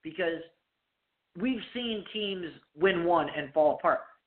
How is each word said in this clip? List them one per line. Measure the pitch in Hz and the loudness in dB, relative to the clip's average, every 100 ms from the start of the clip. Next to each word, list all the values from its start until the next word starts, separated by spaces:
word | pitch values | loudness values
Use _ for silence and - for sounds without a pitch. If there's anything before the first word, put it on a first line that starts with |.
Because | 160 156 170 165 - _ _ _ _ _ _ _ _ - | -12 -4 -4 -4 -10 _ _ _ _ _ _ _ _ -6
we've | 233 247 - | -4 -4 -6
seen | 247 240 214 175 | -10 -6 -6 -8
teams | 214 208 190 165 139 _ 147 | -8 -6 -6 -10 -14 _ 2
win | 190 175 170 | 2 4 4
one | 170 147 | 2 2
and | 151 139 | -4 -2
fall | 156 151 135 | 4 4 4
apart. | 175 135 - _ | 2 2 -2 _